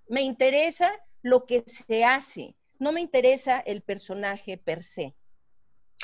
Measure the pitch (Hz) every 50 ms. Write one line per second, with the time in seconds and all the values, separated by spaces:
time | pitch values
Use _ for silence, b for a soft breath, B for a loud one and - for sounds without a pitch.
0 | _ - 233 269 269 269 233 - 262 262 269 294 311 339 311 - 349 370 415 415
1 | - - - - - 247 254 254 254 - 247 240 233 - - - - - 220 226
2 | 233 247 262 269 262 - - 175 120 - - _ _ _ _ - 269 294 320 339
3 | 349 - - 254 247 254 269 254 - 262 247 254 - - 202 208 - - 196 196
4 | - - 190 202 202 196 196 - - 202 185 185 - 165 160 170 175 - - 185
5 | 147 135 - - - - - _ _ _ - - _ _ _ - - - - -